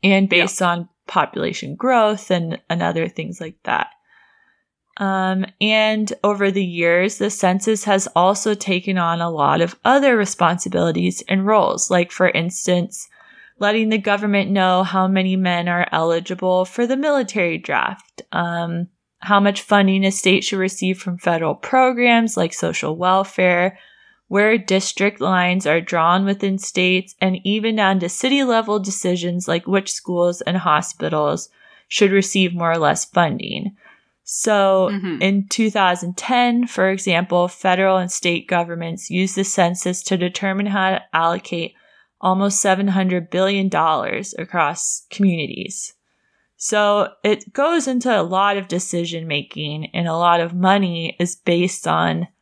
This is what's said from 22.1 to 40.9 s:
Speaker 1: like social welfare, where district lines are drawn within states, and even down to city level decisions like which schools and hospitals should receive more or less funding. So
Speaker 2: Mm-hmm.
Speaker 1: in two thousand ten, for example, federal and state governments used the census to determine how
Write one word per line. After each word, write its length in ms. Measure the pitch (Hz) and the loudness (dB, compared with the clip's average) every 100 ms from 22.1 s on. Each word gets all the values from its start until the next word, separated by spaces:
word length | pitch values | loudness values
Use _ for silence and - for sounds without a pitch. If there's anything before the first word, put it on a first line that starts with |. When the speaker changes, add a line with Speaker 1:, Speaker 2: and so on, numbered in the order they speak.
| 233 226 - | 4 2 0
Speaker 1:
like 180 | 170 | -2
social 420 | - 165 165 - 160 | -2 -4 -4 -6 -2
welfare, 840 | 180 190 196 - 185 175 185 185 - _ _ _ _ | 2 2 0 0 2 2 0 -2 -20 _ _ _ _
where 300 | 196 208 226 | 2 4 2
district 640 | - 190 190 - 196 208 | 2 -2 -2 -2 -2 0
lines 460 | - 185 180 180 185 | 0 2 2 0 2
are 140 | 165 | 0
drawn 440 | 175 175 165 180 196 | 0 0 2 2 2
within 320 | 196 196 190 | 0 -2 -2
states, 580 | - - 180 185 185 - | -4 0 2 0 -2 -2
and 180 | 190 185 | -2 -2
even 320 | 190 214 220 220 | -2 -2 -2 0
down 240 | 196 190 | 2 2
to 100 | 175 | -2
city 340 | - 262 277 | -2 0 2
level 360 | 262 226 226 208 | 2 0 0 -2
decisions 680 | 190 185 185 180 170 175 180 | -2 -4 -2 -2 -2 -4 -2
like 200 | 170 175 | -4 0
which 240 | 196 196 | -2 -2
schools 500 | - - 175 175 175 | -10 -4 0 0 0
and 160 | - 180 | -4 -2
hospitals 920 | 170 151 170 - 156 156 147 160 - _ _ _ _ | 2 0 0 -6 -4 -2 0 -2 -6 _ _ _ _
should 240 | - 202 | 0 2
receive 440 | 196 190 196 185 175 | 4 0 0 0 0
more 160 | 170 | 0
or 80 | 165 | 2
less 260 | 151 165 - | 2 0 -2
funding. 720 | - 165 - - - 196 196 - _ _ _ | 0 0 -2 -8 -8 -8 -10 -20 _ _ _
So 680 | - - - 208 196 190 185 | -12 -6 0 2 4 4 2
Speaker 2:
Mm-hmm. 300 | 202 185 147 | 0 -4 0
Speaker 1:
in 260 | 190 202 196 | 2 2 -2
two 200 | - 220 | 0 0
thousand 460 | 208 190 180 175 180 | 4 2 2 -4 -8
ten, 480 | - 247 247 240 247 | -2 2 2 2 -2
for 240 | - 190 | 0 0
example, 580 | 190 190 170 180 175 180 | 0 0 0 2 0 0
federal 500 | - 190 180 190 190 | 0 0 2 4 2
and 140 | 180 | 0
state 360 | - 180 170 - | -2 -2 -2 -2
governments 640 | 175 170 170 165 175 - | -2 -2 -6 -8 -10 -6
used 240 | 180 190 190 | -2 -2 -2
the 80 | |
census 580 | 196 - 175 180 - 180 | -4 0 0 0 -4 -4
to 140 | - 190 | -2 -2
determine 500 | 180 180 196 190 202 | -2 -4 -4 -2 -2
how 240 | 196 190 | 0 0